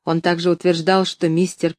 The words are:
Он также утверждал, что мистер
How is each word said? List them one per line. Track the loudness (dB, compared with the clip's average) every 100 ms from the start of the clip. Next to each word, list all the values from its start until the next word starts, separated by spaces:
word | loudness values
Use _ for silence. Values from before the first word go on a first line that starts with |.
| -4
Он | -2
также | 0 0 0
утверждал, | 0 0 0 2 0 0
что | -2 -2
мистер | 0 -2 -2 -6